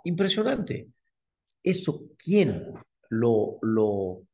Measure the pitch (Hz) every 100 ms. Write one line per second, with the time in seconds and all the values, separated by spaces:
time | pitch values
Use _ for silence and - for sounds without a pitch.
0 | 175 170 190 175 226 262 180 - - _
1 | _ _ _ _ _ _ 185 185 - -
2 | - - - 302 269 95 - - - _
3 | - 113 117 110 110 - 110 110 107 101
4 | 95 92 -